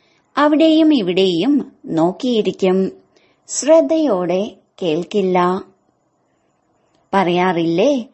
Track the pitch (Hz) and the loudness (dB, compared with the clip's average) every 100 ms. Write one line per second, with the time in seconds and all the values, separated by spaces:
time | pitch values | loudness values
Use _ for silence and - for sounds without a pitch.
0 | _ _ _ - 294 302 320 311 320 277 | _ _ _ -2 0 4 4 4 4 2
1 | 180 180 190 165 240 285 - - - 160 | 0 0 0 0 0 0 -4 -12 -6 -2
2 | 170 190 254 226 190 185 190 190 190 - | -2 -2 -2 -2 -2 -2 0 0 -2 -6
3 | _ _ _ _ - - 262 320 285 320 | _ _ _ _ -12 -6 2 4 4 0
4 | 294 185 175 185 214 - _ _ 180 156 | 0 -2 -2 -4 -4 -12 _ _ -4 -4
5 | - 208 185 180 180 190 - _ _ _ | -4 -4 0 0 0 -2 -8 _ _ _
6 | _ _ _ _ _ _ _ _ _ _ | _ _ _ _ _ _ _ _ _ _
7 | _ 196 175 175 185 170 165 170 262 269 | _ -2 0 0 0 -2 -2 0 0 -2
8 | 214 | -6